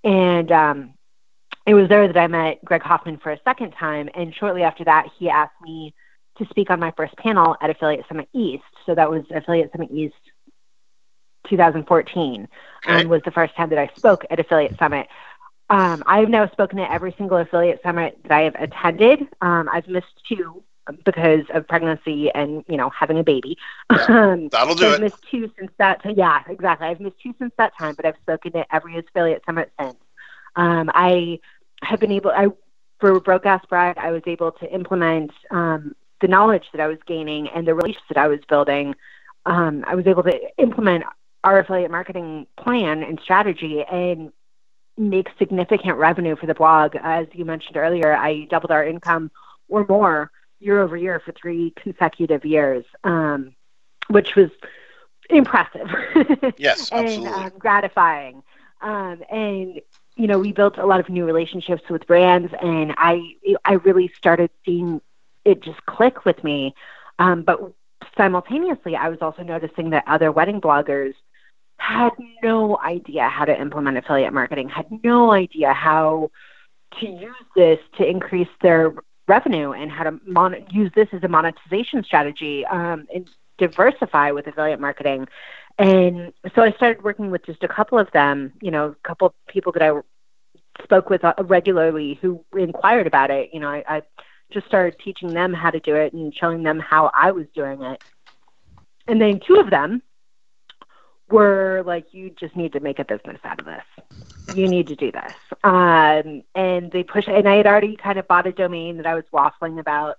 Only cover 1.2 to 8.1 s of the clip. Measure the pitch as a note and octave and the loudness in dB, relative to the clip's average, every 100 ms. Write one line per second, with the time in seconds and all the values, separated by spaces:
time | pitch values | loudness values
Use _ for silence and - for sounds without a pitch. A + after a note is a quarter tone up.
1.2 | _ _ _ - - G#3 F#3 G#3 G3 E3+ | _ _ _ -6 4 6 8 6 6 2
2.2 | E3+ E3 D#3+ - - E3 - E3 E3+ D3+ | 2 0 -2 -4 -2 -4 2 0 0 -10
3.2 | D#3 D3 - B3+ G#3+ - D#3+ D3+ D3 - | -8 -4 -4 -4 -8 -8 -6 -6 -8 -10
4.2 | E3 D#3+ G#3 F3+ E3 - E3 D#3 D#3+ _ | -10 -6 -6 0 -2 0 2 2 2 _
5.2 | F3 D3 D3+ _ E3 D#3+ D#3 _ _ _ | -2 0 -2 _ -16 -14 -14 _ _ _
6.2 | _ - A3 - F#3+ F3+ E3 - D#3+ - | _ -14 -6 -4 -2 -2 -2 -6 -10 -6
7.2 | A3+ G3+ E3 - D3+ D#3 D#3 D3 - | 0 4 4 2 -4 -2 -2 -2 -6